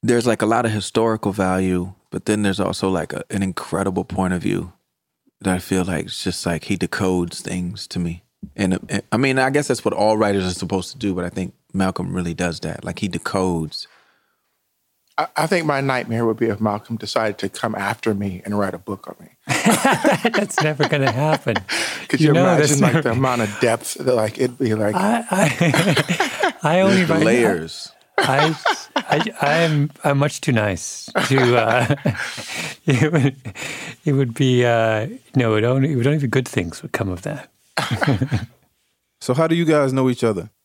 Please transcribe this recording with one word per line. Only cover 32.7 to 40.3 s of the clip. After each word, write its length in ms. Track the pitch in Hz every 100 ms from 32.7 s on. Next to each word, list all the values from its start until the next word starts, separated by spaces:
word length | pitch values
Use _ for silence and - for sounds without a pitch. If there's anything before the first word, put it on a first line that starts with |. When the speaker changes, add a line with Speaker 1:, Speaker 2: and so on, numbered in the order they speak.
| - -
Speaker 3:
it 240 | 131 151
would, 240 | 160 135 131 - - - - - -
it 80 | -
would 220 | 139 131
be, 320 | 113 135 123 120
uh, 400 | 117 113 110 113 247 _
no, 200 | - 120
it 100 | 107
only, 280 | 113 131 135
it 40 | 139
would 100 | 123
only 120 | 151
be 80 | 139
good 200 | 135 127
things 360 | - 85 -
would 100 | -
come 160 | - 98
of 140 | 90
that. 280 | - - - _ _ -
<laughs> 680 | - 113 - 120 131 123 - _ _ _ _ _ _ _
Speaker 4:
So 140 | -
how 120 | 131 160
do 80 |
you 100 | 170
guys 280 | 165 151 139
know 160 | 131 131
each 160 | 123
other? 260 | 117